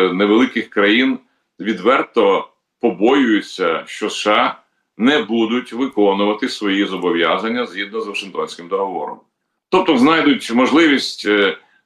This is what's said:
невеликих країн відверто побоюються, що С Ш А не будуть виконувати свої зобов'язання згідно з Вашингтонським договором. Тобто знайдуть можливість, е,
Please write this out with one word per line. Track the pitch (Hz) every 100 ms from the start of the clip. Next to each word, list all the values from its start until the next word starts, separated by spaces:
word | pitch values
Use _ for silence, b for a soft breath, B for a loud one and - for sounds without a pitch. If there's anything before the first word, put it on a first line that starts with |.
| 92
невеликих | 90 104 110 131 117 -
країн | - 101 113 131 123 _ _ _ -
відверто | 101 - 117 135 - 117 101 90 - _ _ _
побоюються, | 120 90 110 139 120 104 - - 87 78 -
що | - 104
С | -
Ш | 107
А | 110 131 - _ _ _ -
не | 120 151
будуть | 104 113 110 120 120
виконувати | 113 135 - 101 98 104 104 127
свої | - 104 98
зобов'язання | 95 92 90 82 82 82 110 123 117
згідно | 92 101 110
з | 101
Вашингтонським | 98 98 80 78 - 87
договором. | 95 98 85 - - _ _ _ _ -
Тобто | - - 131
знайдуть | 139 160 147 120 -
можливість, | 117 127 139 160 131 - - 104
е, | 104 98 - b b